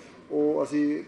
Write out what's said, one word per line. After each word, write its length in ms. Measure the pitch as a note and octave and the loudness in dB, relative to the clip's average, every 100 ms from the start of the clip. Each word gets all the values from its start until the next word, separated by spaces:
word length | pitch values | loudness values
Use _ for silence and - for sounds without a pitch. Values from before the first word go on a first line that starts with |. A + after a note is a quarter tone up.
| - - - | -20 -20 -6
ਉਹ 320 | D3+ D3+ D3+ | 0 2 0
ਅਸੀਂ 420 | C#3 D3 D3 D3+ | 0 0 0 0